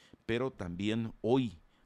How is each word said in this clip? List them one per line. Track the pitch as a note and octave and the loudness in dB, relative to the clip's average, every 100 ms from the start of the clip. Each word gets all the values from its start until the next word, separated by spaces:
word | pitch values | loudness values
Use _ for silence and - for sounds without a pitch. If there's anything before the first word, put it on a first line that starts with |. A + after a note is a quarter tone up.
| - - - | -20 -12 -2
pero | A#2 C3 | -2 -2
también | - F#2 F2 G#2 A2+ A2+ - | -4 -8 -2 0 0 -2 -2
hoy | G#2+ C3+ A#2+ E2+ - _ | 2 4 2 -4 -18 _